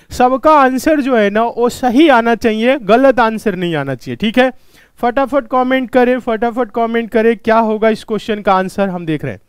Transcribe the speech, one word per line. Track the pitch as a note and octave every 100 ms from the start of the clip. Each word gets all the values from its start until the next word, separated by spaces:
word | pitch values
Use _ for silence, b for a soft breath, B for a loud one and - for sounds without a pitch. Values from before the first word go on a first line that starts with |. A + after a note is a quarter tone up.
| b
सबका | - B3+ C4 D#4
आंसर | D4+ C4 C4 D4+ D#4
जो | C4 A#3+
है | G3+
ना, | G#3
वो | A#3 - A#3+
सही | - B3+ A#3 D#4+
आना | A#3+ A#3 A#3
चाहिए, | A#3 A3 A#3 C#4
गलत | F#3+ A#3 C4+ B3+
आंसर | A3+ A3 A3 F#3
नहीं | F3 D#3
आना | C#3 C3
चाहिए, | - A#2+
ठीक | G#3+ A3+
है। | B3+ - b b b -
फटाफट | A#3+ A#3 C4+ C#4 A3+
कमेंट | B3+ B3+ C4 B3+
करें, | B3+ B3 B3+
फटाफट | B3+ A3 A#3 A3+ G#3+
कमेंट | - A#3 A#3 A#3
करें, | A#3 A3 A#3
क्या | - A3+
होगा | A3 G#3+ A3
इस | A3+
क्वेश्चन | - G#3+ - G#3+
का | G3+ F#3
आंसर, | F#3+ - G3
हम | F3+ E3
देख | D3+ C#3
रहे |
हैं। | F#2+